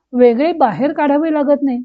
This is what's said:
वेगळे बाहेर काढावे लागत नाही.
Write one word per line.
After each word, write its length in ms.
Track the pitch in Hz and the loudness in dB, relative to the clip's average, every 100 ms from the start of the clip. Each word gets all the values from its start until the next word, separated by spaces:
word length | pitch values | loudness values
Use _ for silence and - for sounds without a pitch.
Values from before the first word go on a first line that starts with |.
| _ | _
वेगळे 400 | 247 247 233 320 | 2 2 2 -2
बाहेर 400 | 339 240 180 285 | 0 0 0 -4
काढावे 400 | 311 294 294 320 | -2 0 0 0
लागत 300 | 302 285 285 | -2 0 0
नाही. 200 | 277 247 | -2 -4